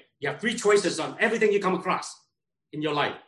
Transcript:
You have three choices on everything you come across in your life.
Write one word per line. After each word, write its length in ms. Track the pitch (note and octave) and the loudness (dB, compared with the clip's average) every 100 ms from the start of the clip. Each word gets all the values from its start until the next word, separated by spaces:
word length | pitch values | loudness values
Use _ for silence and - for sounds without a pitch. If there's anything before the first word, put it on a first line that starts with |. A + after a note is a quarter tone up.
| - _ | -12 _
You 100 | C#3 | -6
have 100 | C#3+ | -4
three 140 | A3 | -4
choices 460 | A3 G3+ G3+ F3 D#3+ | 0 4 4 4 -2
on 180 | C#3+ C#3+ | -6 -2
everything 320 | G#3+ A3+ G#3+ | 0 2 2
you 80 | G3+ | 2
come 140 | F#3 F3+ | 2 0
across 400 | F#3 - - - _ _ _ _ _ | 0 -4 -6 -16 _ _ _ _ _
in 100 | D#3 | -6
your 120 | D3+ | -2
life. 220 | D3 B2 - | 0 -2 -4